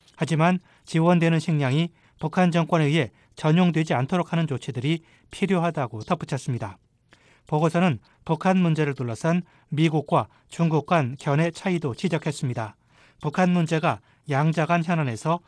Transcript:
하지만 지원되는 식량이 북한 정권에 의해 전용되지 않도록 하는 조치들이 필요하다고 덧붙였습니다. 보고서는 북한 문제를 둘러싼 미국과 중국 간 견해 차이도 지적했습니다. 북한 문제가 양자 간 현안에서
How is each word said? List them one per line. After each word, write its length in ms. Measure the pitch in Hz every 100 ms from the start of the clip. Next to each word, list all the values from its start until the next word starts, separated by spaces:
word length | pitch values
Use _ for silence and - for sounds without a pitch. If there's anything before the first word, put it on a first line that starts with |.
| _ -
하지만 420 | 135 156 165 180 - _
지원되는 540 | - 165 165 175 165 165
식량이 520 | 160 151 135 143 170 - _ _
북한 320 | 156 185 180
정권에 360 | 170 160 170 147
의해 260 | 160 123 - _ -
전용되지 580 | 156 165 180 156 160
않도록 380 | 135 131 185 165
하는 160 | 165 160
조치들이 540 | 123 - 123 143 160 - _ _
필요하다고 720 | - 185 185 170 160 120 107
덧붙였습니다. 760 | - 165 - 135 - 120 104 95 _ _ _ _ _ _ _
보고서는 540 | 151 160 170 185 120 - _
북한 340 | - 160 185 190
문제를 360 | 170 156 147
둘러싼 480 | 135 120 113 165 175 175 _ _
미국과 600 | 143 160 151 147 156 107 _ _
중국 380 | - 165 156 147
간 300 | 170 127 135
견해 320 | 156 143 170
차이도 440 | 160 196 175 147
지적했습니다. 840 | 110 185 160 160 143 135 120 110 - _ _ _ _
북한 300 | 151 160 180
문제가 500 | 180 160 160 160 107 - _ -
양자 380 | 139 156 160 151
간 180 | 170
현안에서 560 | 165 170 139 110 156 170